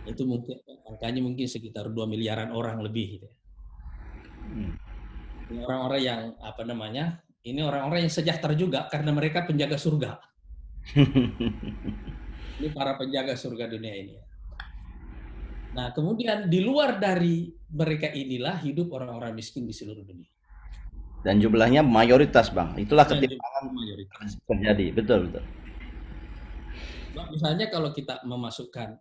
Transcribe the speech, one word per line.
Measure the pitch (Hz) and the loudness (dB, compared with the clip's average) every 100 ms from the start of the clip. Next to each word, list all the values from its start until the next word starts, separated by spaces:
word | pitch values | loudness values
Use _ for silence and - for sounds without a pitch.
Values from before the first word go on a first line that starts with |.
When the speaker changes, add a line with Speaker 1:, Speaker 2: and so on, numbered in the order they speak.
Speaker 1:
Itu | - 110 131 | -10 -4 -2
mungkin, | 120 120 127 - - 110 | -2 -4 -14 -16 -20 -18
angkanya | 113 117 127 | -8 -4 -2
mungkin | 127 123 123 | -2 -2 -6
sekitar | 117 110 110 107 | -6 -10 -10 -6
dua | 110 | -4
miliaran | 110 110 110 110 113 | -2 -2 -2 -2 -4
orang | 117 117 113 | -4 -4 -4
lebih, | 107 110 98 98 | -4 -4 -4 -8
gitu | - | -18
ya. | _ - - - - - - - - - - - | _ -20 -20 -20 -16 -16 -14 -14 -16 -18 -16 -10
Speaker 2:
Hmm. | 120 98 - - - - - - - - | -6 -6 -8 -12 -14 -14 -14 -14 -14 -10
Speaker 1:
Ini | 117 | -8
orang-orang | 120 131 127 139 | -4 -2 0 0
yang, | 127 113 113 - | 0 -2 -6 -12
apa | 110 110 117 | -14 -10 -8
namanya, | 117 107 123 170 170 _ _ 117 | -6 -6 -4 -4 -6 _ _ -8
ini | 139 | -2
orang-orang | 151 139 139 170 | -2 0 0 2
yang | 170 | 2
sejahtera | 170 160 165 151 | 2 0 0 0
juga | 151 185 135 - | 2 2 0 -2
karena | 147 151 147 | -2 2 2
mereka | 156 165 175 | 2 0 0
penjaga | 151 147 151 | 2 2 0
surga. | 165 151 - - _ _ - - - - - | 2 2 0 -6 _ _ -18 -16 -14 -14 2
Speaker 2:
<laughs> | 143 135 135 117 - 117 - 110 104 - - - - - - - - | 6 8 6 2 0 -2 -2 -8 -8 -8 -8 -12 -12 -12 -12 -12 -6
Speaker 1:
Ini | 151 | -6
para | 147 135 135 | -2 -2 -2
penjaga | 135 135 135 123 | -2 -2 -2 -4
surga | 127 117 117 | -6 -6 -6
dunia | 113 110 | -6 -8
ini. | 98 98 - - - - - - - - - - - - - - - - 123 | -10 -12 -16 -18 -16 -14 -14 -14 -14 -14 -16 -16 -14 -14 -12 -12 -12 -10 -8
Nah, | 123 | -6
kemudian | 156 160 226 233 208 190 | -2 -2 0 0 0 4
di | 180 | 4
luar | 202 285 277 202 | 4 4 4 4
dari | 196 180 170 165 175 - - | 2 4 4 2 -2 -10 -10
mereka | 151 160 151 151 | 0 2 2 -2
inilah | 139 135 127 135 190 143 | -4 -4 -2 -2 -2 -2
hidup | 156 170 | -2 -2
orang-orang | 131 127 117 117 | -4 -8 -6 -6
miskin | 113 110 135 | -8 -8 -8
di | 117 | -8
seluruh | 107 104 107 | -10 -12 -12
dunia. | 95 87 85 _ _ - - - - - - - | -14 -20 -20 _ _ -20 -16 -14 -14 -14 -14 -6
Speaker 2:
Dan | - 104 | 4 6
jumlahnya | 110 110 113 139 147 | 6 6 8 8 8
mayoritas, | 110 120 127 143 127 - | 8 10 10 10 8 6
Bang. | 92 82 | 0 -2
Itulah | 85 104 147 139 | -2 6 8 8
Speaker 1:
Dan | 131 | 8
Speaker 2:
ketimpangan | 131 127 120 135 | 2 0 -6 -6
Speaker 1:
jumlah | 135 127 | -6 -8
mayoritas. | 110 101 98 - 104 87 | -8 -10 -14 -12 -12 -12
Speaker 2:
terjadi. | - 104 107 101 90 | -2 2 4 4 4
Betul, | - 107 110 90 | 0 4 4 4
betul. | - - - - - - - - - - - - - - - - - - | -4 -10 -12 -14 -14 -12 -12 -12 -12 -12 -14 -12 -12 -10 -10 -10 -12 -10
Speaker 1:
Mbak, | 151 170 156 | -10 -6 0
misalnya | 156 175 214 | 2 2 0
kalau | 170 151 | 0 -2
kita | 151 - 127 127 | -4 -8 -8 -6
memasukkan | 123 117 113 123 123 110 113 | -6 -6 -8 -12 -10 -10 -12